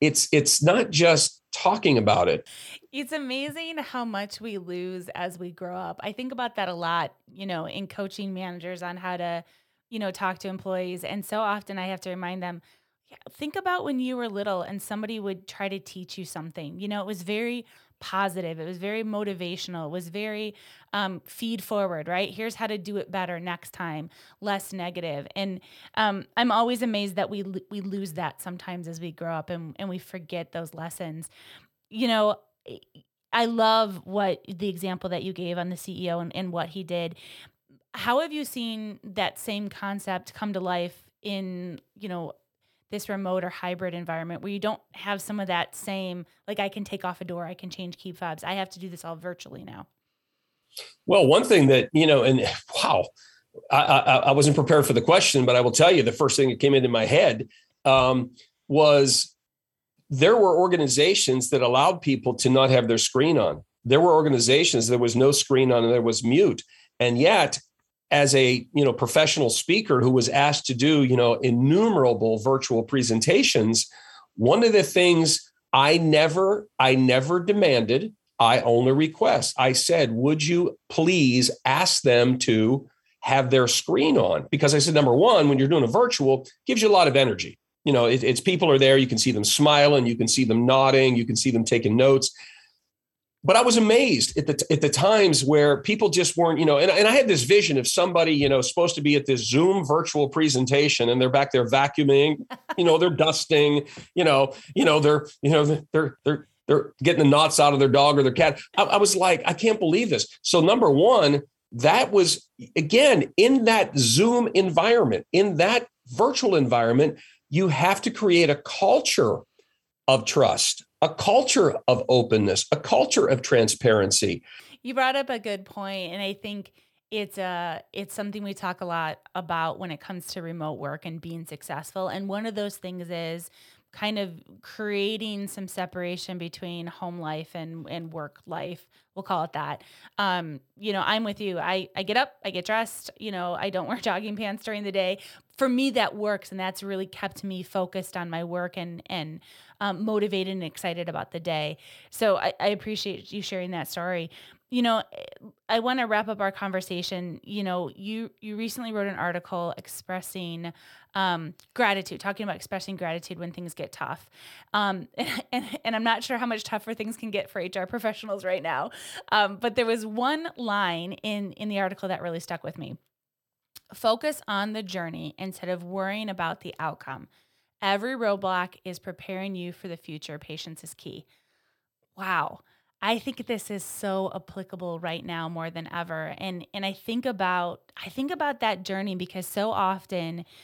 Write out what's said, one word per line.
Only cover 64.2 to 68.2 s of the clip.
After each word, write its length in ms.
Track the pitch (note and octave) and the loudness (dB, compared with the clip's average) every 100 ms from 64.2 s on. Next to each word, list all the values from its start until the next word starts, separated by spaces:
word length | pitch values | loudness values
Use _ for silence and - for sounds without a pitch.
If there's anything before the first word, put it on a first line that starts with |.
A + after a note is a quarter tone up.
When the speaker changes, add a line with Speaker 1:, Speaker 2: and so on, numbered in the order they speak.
| D#3 B2+ A#2 C#3+ F3 B2 A2+ | 4 2 4 4 4 2 2
Speaker 1:
there 100 | B2 | 2
was 160 | A#2+ | 2
no 180 | A#2 C3+ | 4 4
screen 380 | C#3 - C3 B2+ | 4 2 2 4
on 120 | A#2+ | 4
and 80 | A#2 | 4
there 80 | A#2+ | 2
was 240 | A#2 A2 | 2 0
mute. 380 | A#2 D3 F#3+ - - _ _ - | 2 4 4 0 -8 _ _ -2
And 200 | A#2+ A#2+ | 0 4
yet, 420 | D#3+ G#3 D3 - _ _ _ _ - | 4 4 2 -2 _ _ _ _ 0
as 240 | D3 | 2